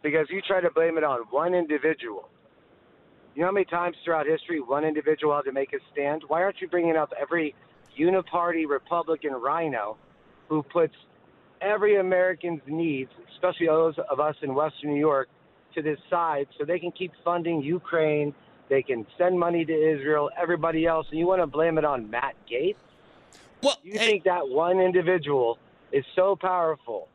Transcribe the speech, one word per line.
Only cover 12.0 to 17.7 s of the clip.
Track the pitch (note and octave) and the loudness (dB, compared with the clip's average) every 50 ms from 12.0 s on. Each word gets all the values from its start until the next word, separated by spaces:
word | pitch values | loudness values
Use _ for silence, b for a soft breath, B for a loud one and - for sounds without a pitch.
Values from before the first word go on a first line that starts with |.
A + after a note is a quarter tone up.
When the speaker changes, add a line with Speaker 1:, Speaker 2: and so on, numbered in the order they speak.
| F#3 F#3 F#3 F3+ F#3 F#3 F3+ D#3 - F3 E3+ D3 - | 4 2 2 2 2 2 0 -2 -4 -6 -6 -6 -6
Speaker 1:
needs, | C3+ D3+ D#3+ E3 D#3+ C#3+ C3 C3 - - - - - - | -6 -4 -2 -2 -2 -2 -4 -6 -10 -14 -20 -20 -20 -8
especially | - - F3+ E3+ - E3+ | -2 -2 -2 0 0 0
those | D#3+ D#3 D#3+ E3 E3 D3+ - - - | 2 4 4 2 2 0 -4 -4 -4
of | C#3+ C3 | -2 0
us | D3+ D3+ D3 _ D#3 | 0 -2 -2 _ -6
in | C#3 C3 | -4 -2
Western | C#3 D3+ D#3 - - D3 D3 D3 | 0 -2 -2 -4 -6 -6 -2 0
New | C#3+ | 2
York, | D3+ D#3 C#3+ C3+ C3 _ _ _ _ _ _ _ _ _ - | 2 2 2 2 -2 _ _ _ _ _ _ _ _ _ -10
to | E3+ D3 | -6 -4
this | D#3 D3 - _ - | -4 -6 -6 _ -2
side | F3+ E3+ E3+ E3 D3+ C#3+ C#3+ - - | -2 0 0 0 -2 -2 -4 -6 -8
so | - D3 | -10 -4
they | D3 F3 - | -4 -4 -4
can | E3+ F3+ | -4 -8
keep | - - F#3 F3 - - _ | -8 -8 -10 -10 -10 -6 _
funding | E3+ F3 F3 E3 E3+ E3+ D#3 | -2 -2 -2 -2 -2 -2 -2
Ukraine, | C3+ C#3+ | -2 -2